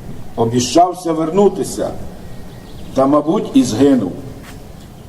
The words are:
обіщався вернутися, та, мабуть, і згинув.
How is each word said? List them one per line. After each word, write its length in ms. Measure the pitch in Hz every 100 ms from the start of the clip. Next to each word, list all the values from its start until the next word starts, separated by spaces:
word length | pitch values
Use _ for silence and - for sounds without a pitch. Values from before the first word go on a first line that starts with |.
| - - - -
обіщався 760 | 117 123 120 165 180 175 165
вернутися, 760 | 160 160 180 202 - - 104 - - - - - - - - - - -
та, 120 | - 135
мабуть, 440 | 147 147 180 -
і 100 | 135
згинув. 480 | 120 104 139 190 95 - - - - - - - - -